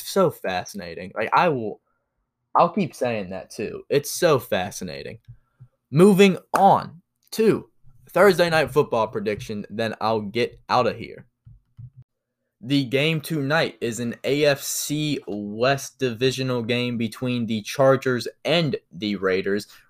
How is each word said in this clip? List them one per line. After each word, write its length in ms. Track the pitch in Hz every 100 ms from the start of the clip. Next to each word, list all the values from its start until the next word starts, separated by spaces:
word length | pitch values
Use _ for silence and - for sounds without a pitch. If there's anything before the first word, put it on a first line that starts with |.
| -
so 200 | 196 175
fascinating. 800 | - 98 92 92 101 87 82 92 -
Like, 140 | 113
I 160 | 139 175
will, 300 | 135 110 - _ _ _ _ _ _ _
I'll 160 | - 170
keep 240 | 214 165
saying 360 | - 123 113 90
that 200 | 92 -
too. 340 | - 101 - -
It's 220 | 143 -
so 280 | - 175 139
fascinating. 800 | - 98 92 - 90 69 - 113 - - _ _ - _ _
Moving 480 | 143 190 185 202 180 -
on 480 | - 190 127 - 160 _ _ _
to 380 | - 220 120 - _ - - -
Thursday 400 | 175 202 170 170
night 220 | 160 135
football 360 | 139 139 117 107
prediction, 580 | 113 101 101 - 104 -
then 260 | 104 113 -
I'll 200 | 107 113
get 380 | 104 113 120 - -
outta 240 | 117 117
here. 320 | - - - - _ - - _ - - - - _ _ _ _ _
The 240 | 120 143 127
game 360 | 131 151 160
tonight 560 | - 160 135 160 139 -
is 180 | - 113
an 160 | 120 110
A 220 | - 139 151
F 160 | 135
C 580 | - - - 147 151 139 -
West 720 | 104 104 107 123 139 - -
divisional 640 | 131 110 131 127 131 123
game 340 | 113 120 123 117
between 480 | 113 - 127 123 110
the 160 | 110
Chargers 680 | 104 - 135 131 135 123 110 - 123
and 300 | 165 156 - _
the 240 | 85 104 98
Raiders. 520 | 95 95 95 101 - - _